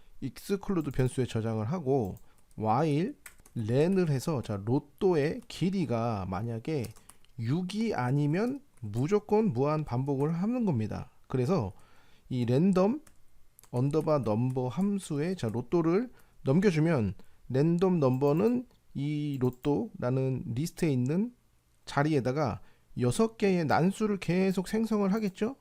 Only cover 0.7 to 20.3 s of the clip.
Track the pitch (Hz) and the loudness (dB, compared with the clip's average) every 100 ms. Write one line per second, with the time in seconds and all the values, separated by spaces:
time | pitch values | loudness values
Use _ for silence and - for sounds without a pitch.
0.7 | 190 143 135 127 - 120 117 110 110 107 | -2 -2 0 0 0 -2 -2 -2 -2 -2
1.7 | 180 131 139 98 90 - - - - 110 | -2 0 0 0 -6 -16 -20 -18 -4 0
2.7 | 117 160 143 208 294 - - - 123 110 | 2 2 2 0 -6 -16 -20 -12 -6 0
3.7 | 127 165 196 170 135 165 147 107 101 104 | 2 4 2 2 0 -2 -4 -4 -4 -2
4.7 | 135 - - 190 170 143 254 - - 180 | -2 -2 0 2 4 2 -2 -10 -4 -2
5.7 | 196 131 117 117 107 92 92 117 113 131 | 0 0 0 -2 -2 -4 -6 -6 -6 -4
6.7 | 151 107 - - - - - 113 160 185 | -4 -4 -10 -20 -20 -18 -6 -2 -2 -2
7.7 | 196 226 151 123 143 147 170 240 269 - | -4 -2 0 0 2 2 0 -2 -4 -12
8.7 | - 107 110 143 208 - 208 220 117 139 | -14 -6 -2 0 0 2 2 2 2 0
9.7 | 156 147 120 139 135 147 165 202 254 214 | 0 -2 -4 -2 -2 -2 -2 -2 -2 0
10.7 | 123 104 92 90 - - 131 123 185 95 | 0 -2 -6 -12 -18 -6 -2 0 0 -2
11.7 | - - - - - - 127 120 127 190 | -8 -20 -20 -20 -20 -6 -2 2 4 4
12.7 | 185 196 302 - - - - - _ - | 4 2 0 -8 -20 -20 -20 -20 _ -8
13.7 | 123 139 156 151 147 110 107 127 131 123 | -2 0 0 2 0 2 0 0 -2 -4
14.7 | 131 196 202 - 147 160 - 113 113 113 | -2 -2 -2 -4 -4 -4 -2 -4 -4 -2
15.7 | 175 165 185 247 - - - - 151 208 | 0 2 2 0 -10 -20 -6 0 4 4
16.7 | 160 160 151 101 - - - - 127 160 | 4 2 2 0 -4 -14 -18 -4 0 2
17.7 | 170 190 175 131 127 143 156 220 247 247 | 2 2 4 2 2 2 4 2 0 -4
18.7 | _ _ 143 143 151 147 139 123 - 147 | _ _ -6 -4 -2 -4 0 -2 0 0
19.7 | 147 233 - 123 131 131 | 0 -2 -4 -2 0 0